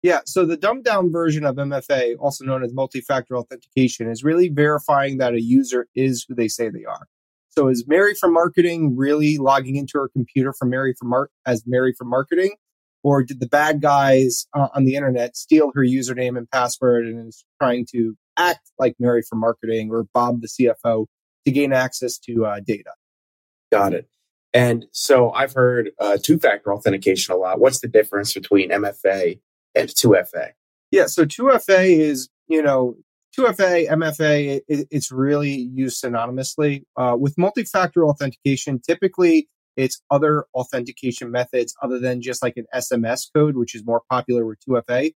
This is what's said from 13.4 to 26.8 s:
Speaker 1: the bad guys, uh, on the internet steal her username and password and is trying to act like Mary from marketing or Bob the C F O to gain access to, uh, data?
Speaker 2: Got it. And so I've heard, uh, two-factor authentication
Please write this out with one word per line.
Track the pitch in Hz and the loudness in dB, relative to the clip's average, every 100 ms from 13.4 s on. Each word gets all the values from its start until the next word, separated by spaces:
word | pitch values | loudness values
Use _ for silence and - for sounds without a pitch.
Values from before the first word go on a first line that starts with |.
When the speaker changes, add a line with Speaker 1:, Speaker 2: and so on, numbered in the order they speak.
Speaker 1:
the | 123 | -2
bad | 147 151 151 | 0 2 2
guys, | 147 143 139 131 131 120 - | 2 4 6 4 4 -2 -6
uh, | 143 135 | -2 -2
on | 139 | 2
the | 131 135 | 2 2
internet | 139 127 123 - | -2 -2 -4 -8
steal | - 156 147 | 2 4 4
her | 135 | 2
username | 127 131 127 127 123 123 | 0 0 -4 -4 -4 -4
and | 117 | -4
password | 131 123 - 127 120 117 | -2 -2 0 2 2 0
and | 117 113 | -8 -14
is | - _ _ | -20 _ _
trying | 131 123 120 | -2 -2 -4
to | 123 113 110 _ - | -2 -2 -4 _ -2
act | 175 170 _ _ | -2 -2 _ _
like | 127 - | -2 0
Mary | 123 120 | 2 2
from | 113 113 | 0 -4
marketing | 113 117 113 113 110 | -2 -2 -4 -4 -2
or | 113 107 | -6 -2
Bob | 120 123 120 | -2 0 -2
the | 113 | -8
C | - 120 | 0 0
F | 110 | 2
O | 120 113 107 _ _ _ - | -2 -2 -4 _ _ _ -2
to | |
gain | 135 143 | 0 0
access | 131 127 - 127 - | 0 -2 -6 -8 -8
to, | - 117 | -6 -2
uh, | 110 104 | -2 -4
data? | 101 104 - - _ _ _ _ _ _ _ | -6 -6 -8 -20 _ _ _ _ _ _ _
Speaker 2:
Got | 104 98 | 0 2
it. | 87 - _ _ _ _ | -2 -8 _ _ _ _
And | 123 123 117 - | 2 2 0 -6
so | - - 131 120 | -10 2 4 4
I've | 131 135 | 2 -2
heard, | 131 123 123 107 - | 2 2 2 -4 -4
uh, | 104 101 | -2 0
two-factor | - 156 139 101 - | 2 2 4 0 -4
authentication | 101 | -2